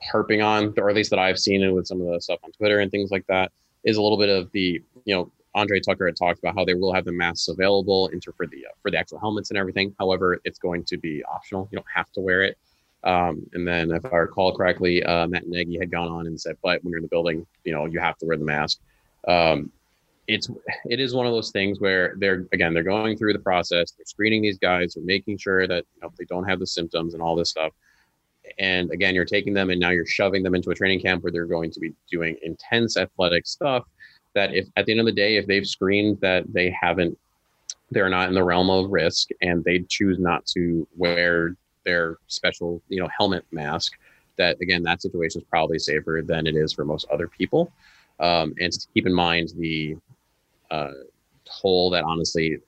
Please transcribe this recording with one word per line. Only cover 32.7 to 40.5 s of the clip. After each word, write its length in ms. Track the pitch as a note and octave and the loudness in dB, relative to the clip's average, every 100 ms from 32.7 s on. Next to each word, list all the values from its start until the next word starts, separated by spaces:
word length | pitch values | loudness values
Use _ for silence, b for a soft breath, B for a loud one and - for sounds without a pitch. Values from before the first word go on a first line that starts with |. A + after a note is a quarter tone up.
| A#2 A2+ - | 0 2 0
athletic 500 | F2+ - F2+ E2+ - | -2 0 2 2 0
stuff 380 | - C#3+ B2 - B B B _ | -4 -2 -2 -4 B B B _
that 200 | G2+ G2 | 0 0
if, 120 | F#2+ F#2+ - | 0 -2 -2
at 80 | |
the 80 | A2 | 0
end 80 | A2 | 2
of 60 | A2+ | 2
the 60 | |
day, 240 | G#2 G2+ G#2+ | 2 2 2
if 100 | G2 | 2
they've 200 | G2 G2 | 0 0
screened 540 | - F#2+ G2+ G#2 G2+ | -2 2 2 2 2
that 240 | F#2+ F#2 - | 2 2 0
they 180 | F2+ F2+ | 0 0
haven't, 460 | - F2 F2+ E2+ - _ _ _ _ - - _ | 0 0 2 0 -2 _ _ _ _ -18 -18 _
they're 180 | G#2 F#2+ | 0 2
not 200 | F#2 F#2 | 2 2
in 60 | |
the 80 | F#2+ | 2
realm 260 | F2+ F2 F#2+ | 4 4 4
of 220 | F#2+ F#2+ | 2 2
risk 380 | F2+ E2 - - - | 2 2 0 -4 -2
and 200 | F2+ E2+ | 0 2
they 200 | F2 F2+ F#2 | 2 0 0
choose 300 | - G2 F2+ | 0 2 2
not 260 | F2 E2 | 2 0
to 400 | - | -2